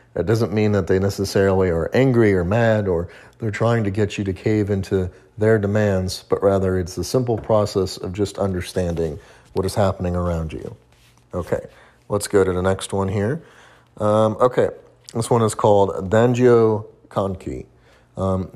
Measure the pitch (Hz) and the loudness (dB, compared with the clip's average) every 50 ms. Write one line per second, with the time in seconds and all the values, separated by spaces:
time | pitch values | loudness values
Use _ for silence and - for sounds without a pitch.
0 | _ _ - 92 85 82 113 110 117 82 95 110 107 107 104 101 87 82 95 95 | _ _ -6 -4 -2 0 0 0 0 0 0 0 0 2 2 0 0 2 2 2
1 | 98 98 - - 98 - - 107 98 98 95 95 92 90 82 82 78 - - 113 | 0 0 -2 -2 -4 -2 0 2 2 2 2 2 2 2 0 0 -2 -2 0 2
2 | 131 135 123 117 113 104 98 92 85 87 104 120 117 113 110 107 101 95 90 82 | 2 2 4 4 4 4 4 2 0 0 0 2 2 2 2 2 0 0 -2 -2
3 | 87 - - - - - - - 120 110 104 - 110 113 117 117 107 101 95 110 | -4 -6 -10 -18 -20 -20 -14 -8 -6 -6 -4 -2 0 0 0 0 0 -2 -2 -2
4 | 104 98 - - 101 98 90 - - 113 107 107 104 95 104 95 90 - 101 95 | -2 -2 -2 -4 -4 -4 -4 -4 -2 0 0 0 0 0 -2 -4 -2 -2 -2 -2
5 | 90 90 - - - _ _ - 107 107 110 107 101 98 104 107 107 101 95 92 | -2 -2 -6 -12 -20 _ _ -2 2 2 2 2 2 0 0 0 2 2 0 0
6 | 92 92 - - - - 92 - - 101 98 95 92 92 92 92 90 85 - - | -2 -4 -6 -8 -8 -4 -2 0 2 2 2 2 2 0 0 -2 -2 -4 -6 -8
7 | 87 - - 131 123 120 113 107 - - 110 107 104 98 - 101 92 92 - - | -6 -2 -2 -2 0 0 -2 -4 -2 0 2 2 2 0 0 -2 -2 -2 -4 -8
8 | - 95 90 98 101 92 - - 98 98 92 90 87 - - 95 92 87 85 82 | -10 -8 -4 -4 -4 -4 -2 -4 -4 -2 -2 -4 -6 -6 -4 -4 -4 -2 -2 -2
9 | 82 80 73 - - - - - - - - 95 95 95 - 117 101 95 - - | -4 -4 -6 -8 -14 -18 -20 -20 -20 -10 -6 -4 -4 -2 0 0 0 0 0 -2
10 | 92 87 87 90 87 87 85 82 80 78 78 - - - - - _ _ _ _ | -4 -4 -2 -2 -2 -2 -2 -4 -4 -6 -8 -10 -12 -12 -14 -16 _ _ _ _
11 | _ _ _ _ _ _ - 90 87 - - - - - - - - - _ _ | _ _ _ _ _ _ -8 -8 -6 -4 -4 -6 -6 -8 -18 -20 -20 -20 _ _
12 | _ - 104 101 - - - 101 95 92 90 90 90 95 98 95 - - - 98 | _ -6 -6 -4 -2 0 2 4 4 4 2 0 0 0 -2 -2 -4 -6 -4 -4
13 | 95 92 101 107 101 110 147 165 - - - - - - - _ _ _ _ - | -2 -2 -2 -2 -2 -2 -4 -6 -8 -14 -20 -20 -20 -20 -20 _ _ _ _ -4
14 | 104 104 104 107 107 110 107 - 123 127 - - 107 87 - - - - _ _ | 0 2 2 4 2 2 2 2 2 2 4 2 0 0 0 -6 -16 -20 _ _
15 | _ - - 117 113 - 127 117 113 107 - - - 110 104 101 98 95 - - | _ -10 -6 -6 -2 0 2 2 2 2 0 2 2 4 4 4 4 2 0 -4
16 | 95 92 98 110 117 127 123 120 123 123 120 117 113 110 110 107 110 - - _ | -4 0 2 4 4 4 4 4 4 6 6 6 6 4 2 0 -4 -10 -18 _
17 | _ - - 113 101 98 95 87 - - - 64 - - _ _ _ _ _ _ | _ -10 -4 -4 -2 -2 -4 -8 -10 -10 -12 -12 -12 -16 _ _ _ _ _ _
18 | _ _ _ - 95 95 95 92 90 - - | _ _ _ -6 -4 -2 -2 -2 -4 -4 -2